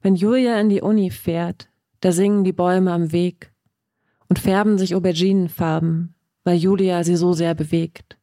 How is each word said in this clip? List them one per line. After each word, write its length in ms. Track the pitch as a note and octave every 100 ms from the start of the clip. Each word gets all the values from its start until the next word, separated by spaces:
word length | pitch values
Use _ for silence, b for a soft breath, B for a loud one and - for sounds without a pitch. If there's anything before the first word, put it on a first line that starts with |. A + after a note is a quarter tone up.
Wenn 140 | G3
Julia 440 | F#3 G3+ B3+ B3 A3
in 100 | G#3+
die 120 | G3
Uni 300 | G3 G#3+ F#3
fährt, 580 | - - E3 E3+ - - _ _ _
da 120 | F#3
singen 320 | E3+ G3+ G#3
die 100 | F#3
Bäume 400 | F3+ F3 F#3 F#3
am 180 | F3 E3
Weg 400 | E3+ F3+ F3 - _ _ _ _ _ _ _ _
und 100 | -
färben 380 | F#3+ F#3+ G#3+ G3+
sich 160 | F#3+
Auberginenfarben, 1200 | F3+ F3+ E3 F#3+ G3 F3 - E3 D#3+ E3 E3 E3+ _ _ _
weil 100 | F3
Julia 480 | F3 F#3 G3 F#3+ F3
sie 140 | E3+ F3
so 160 | F3+
sehr 200 | E3 E3+
bewegt. 640 | D#3+ D#3 E3 E3 - - -